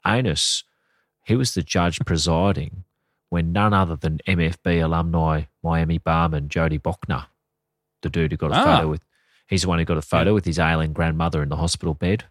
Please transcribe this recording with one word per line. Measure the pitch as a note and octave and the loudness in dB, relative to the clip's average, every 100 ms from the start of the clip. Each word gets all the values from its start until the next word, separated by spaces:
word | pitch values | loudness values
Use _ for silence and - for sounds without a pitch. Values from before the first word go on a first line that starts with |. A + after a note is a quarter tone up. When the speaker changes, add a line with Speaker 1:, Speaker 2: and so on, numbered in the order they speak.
| F#2 | 0
Speaker 1:
Anus, | A2+ A#2+ D2+ - - - _ _ _ _ _ | 0 0 -2 -2 -4 -8 _ _ _ _ _
he | - A#2+ | -2 0
was | B2+ | 0
the | - | -4
judge | D#2 F#2 F2 E2 | -2 0 0 -2
<laughs> | - | -2
presiding | E2+ E2 E2 G2 E2 D2 - - _ _ _ _ | 0 2 2 2 0 -6 -12 -18 _ _ _ _
when | F2 E2 | -2 0
none | F#2 G#2 | 2 4
other | G2+ F2+ D#2+ | 4 2 0
than | D#2+ D#2 - | -2 -4 -2
M | F2 | 0
F | E2 - | 0 0
B | F2+ E2+ | 0 0
alumni | D#2+ E2 E2 E2+ D#2+ D#2 D2+ _ | 2 0 0 0 2 0 -4 _
Miami | E2 E2 D#2+ E2 | -2 0 0 0
barman | - E2 E2 D2+ C#2+ | 0 0 0 -2 -4
Jody | E2 E2 D2+ | -2 -2 -2
Bochner, | - - - D2 - _ _ _ _ _ _ _ | -4 -6 -6 -6 -6 _ _ _ _ _ _ _
the | - | -6
dude | E2+ D#2+ | -2 -2
who | D#2 | -2
got | D2+ | -2
a | - | 2
Speaker 2:
Ah. | C4+ A#2+ | 4 2
Speaker 1:
photo | D#2+ | 2
with, | D#2 _ _ _ _ _ | -4 _ _ _ _ _
he's | F#2+ | -2
the | F2+ | 2
one | E2+ | 0
who | E2 | 2
got | D#2+ | -2
a | |
photo | - E2+ F2 | 0 2 4
Speaker 2:
Yeah. | G#2+ | 2
Speaker 1:
with | F2 | 0
his | D#2+ | 0
ailing | D#2+ E2 D#2 | 2 2 0
grandmother | D2+ E2 D#2+ E2 D#2+ | 0 -2 0 -2 -2
in | D2 | -2
the | D2 | -2
hospital | E2+ - E2+ D2 | -2 -2 -4 -2
bed. | F2 A2 - | -2 -2 -4